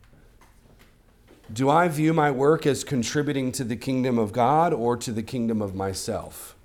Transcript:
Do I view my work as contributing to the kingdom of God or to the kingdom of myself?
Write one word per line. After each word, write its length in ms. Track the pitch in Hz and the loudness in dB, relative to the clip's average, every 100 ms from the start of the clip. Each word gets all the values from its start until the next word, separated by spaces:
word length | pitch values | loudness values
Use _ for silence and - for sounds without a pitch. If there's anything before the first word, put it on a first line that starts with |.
| - - - _ - _ - - - _ _ _ _ - - | -20 -20 -20 _ -20 _ -20 -20 -20 _ _ _ _ -20 -12
Do 160 | 107 135 | -2 2
I 200 | 156 175 | 4 4
view 240 | 151 156 | 2 2
my 180 | 165 147 | 4 2
work 340 | 127 139 160 | 4 4 4
as 200 | 151 131 | 2 0
contributing 680 | - 135 110 151 143 139 127 | -2 -4 -2 -2 -2 -2 -2
to 120 | 123 | -4
the 100 | 123 | -6
kingdom 440 | 120 - 127 127 117 | -6 -2 0 0 0
of 140 | 107 | 0
God 400 | 107 117 151 170 | 2 2 4 2
or 240 | 151 117 117 | 2 0 -2
to 120 | 123 | -4
the 120 | 110 | -6
kingdom 380 | 107 131 113 110 | -6 -4 -2 -2
of 140 | 104 | -4
myself? 800 | 95 98 92 - 98 - - - - | -4 -4 -4 -6 -6 -8 -14 -18 -20